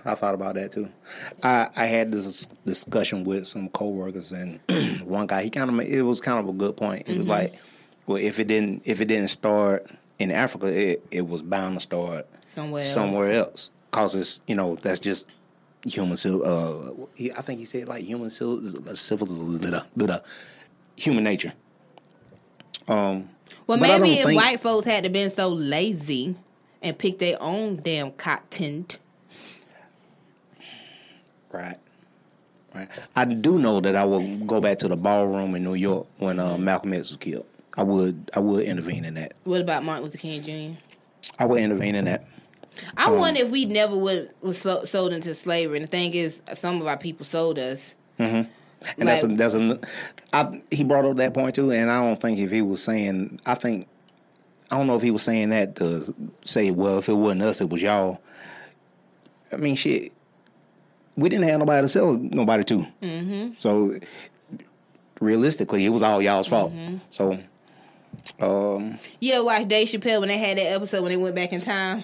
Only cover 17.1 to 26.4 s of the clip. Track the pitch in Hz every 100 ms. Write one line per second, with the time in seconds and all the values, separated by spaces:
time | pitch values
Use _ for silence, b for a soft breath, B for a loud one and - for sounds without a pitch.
17.1 | - 127 123 127 117 117 123 123 120 98
18.1 | 120 110 - 120 117 104 71 - - -
19.1 | 107 98 85 82 85 87 85 - - 98
20.1 | 87 - B B B B _ _ - 160
21.1 | 120 107 98 82 - _ _ _ - -
22.1 | _ _ - _ - - - - 107 101
23.1 | 95 92 - - B B 233 269 185 320
24.1 | 302 - 160 240 247 226 220 233 214 180
25.1 | 196 196 196 185 170 143 147 214 175 147
26.1 | 131 147 180